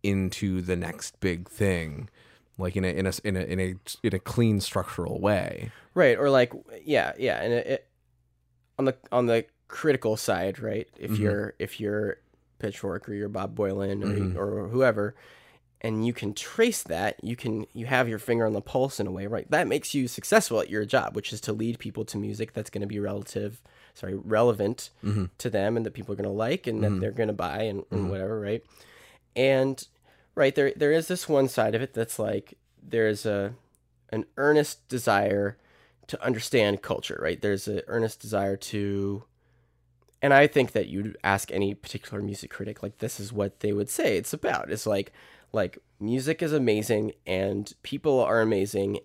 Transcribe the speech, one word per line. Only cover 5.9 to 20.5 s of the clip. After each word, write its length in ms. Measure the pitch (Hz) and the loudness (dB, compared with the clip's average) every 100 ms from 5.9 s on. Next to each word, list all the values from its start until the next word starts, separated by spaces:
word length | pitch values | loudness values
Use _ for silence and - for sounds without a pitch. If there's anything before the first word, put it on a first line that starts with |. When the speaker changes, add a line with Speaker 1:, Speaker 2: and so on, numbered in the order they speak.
Speaker 2:
Right, 240 | 180 147 107 | 4 6 6
or, 120 | 143 | 6
like, 220 | 135 123 131 - 110 | 6 4 0 -16 -12
yeah, 280 | 110 131 - - | 0 2 2 0
yeah, 240 | 120 64 | -2 0
and 120 | 104 | 0
it, 140 | 117 - | 0 0
it, 220 | 135 - _ _ _ _ _ _ _ _ - | -4 -6 _ _ _ _ _ _ _ _ -2
on 100 | 135 | 0
the, 100 | 123 - | 0 0
on 140 | 123 120 | 2 4
the 180 | 113 - _ - | 4 0 _ -16
critical 480 | - 156 131 110 110 | -4 2 2 2 0
side, 420 | - 90 95 - | 0 0 0 -4
right? 300 | 110 104 - - | -4 -6 -6 -8
If 160 | 110 | -4
Speaker 1:
Mm-hmm. 100 | 110 | 0
Speaker 2:
you're, 320 | 104 104 107 - | 2 0 -2 -6
if 180 | 104 - | -8 -4
you're 380 | 104 104 101 - _ _ _ - | -4 -2 -2 -6 _ _ _ -10
Pitchfork 500 | 107 - 98 92 - | -8 -6 -6 -6 -6
or 60 | |
you're 140 | 101 104 | -6 -6
Bob 280 | 101 101 110 | -6 -6 -2
Boilen 460 | 101 98 98 101 | 0 0 -2 -2
or, 40 | 101 | -2
Speaker 1:
Mm-hmm. 320 | 101 95 90 | 0 -2 -2
Speaker 2:
or 300 | 101 101 98 | -2 -4 -2
whoever, 460 | 123 131 107 104 - - - - _ _ _ | 2 4 4 0 -4 -20 -20 -20 _ _ _
and 220 | 113 110 117 | -4 0 0
you 60 | |
can 200 | 120 107 | -2 -4
trace 520 | 104 - - 233 - | -6 -6 2 2 2
that, 320 | - 82 - - | -4 -2 -2 -4
you 100 | 107 | -8
can, 320 | 120 123 110 - | -6 -4 -6 -6
you 140 | 110 117 | -8 -2
have 220 | 127 120 | 2 2
your 120 | 107 | -2
finger 260 | - 117 113 | 0 2 2
on 60 | |
the 80 | 104 | 0
pulse 400 | - 131 135 - | -2 0 0 -2
in 80 | 98 | -6
a 20 | |
way, 160 | 92 101 | -4 -6
right? 240 | 107 - | -6 0
That 160 | 151 120 | 0 2
makes 280 | 139 - | 0 -2
you 120 | 143 123 | -2 -2
successful 540 | - - 214 - | -4 4 4 4